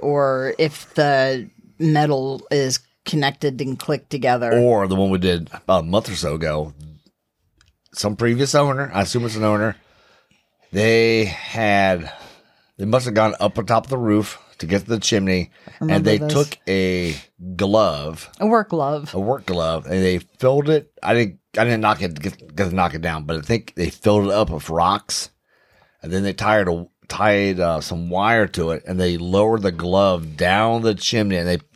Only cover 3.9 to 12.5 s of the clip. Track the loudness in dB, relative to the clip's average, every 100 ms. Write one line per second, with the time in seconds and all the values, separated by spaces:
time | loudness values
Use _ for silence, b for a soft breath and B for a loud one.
3.9 | -6 -4 -2 0 0 2 4 4 4 2
4.9 | 2 2 2 2 0 -4 -10 0 2 2
5.9 | -2 -2 -6 -4 -4 -2 -4 -6 -12 -20
6.9 | -20 _ _ _ _ _ _ _ _ _
7.9 | -6 -6 0 0 2 2 2 2 0 -4
8.9 | -2 -2 -2 -4 -2 0 2 0 -4 b
9.9 | b b b b b _ _ _ 0 4
10.9 | 4 4 2 0 -4 -8 -2 2 4 4
11.9 | 2 -4 B B B B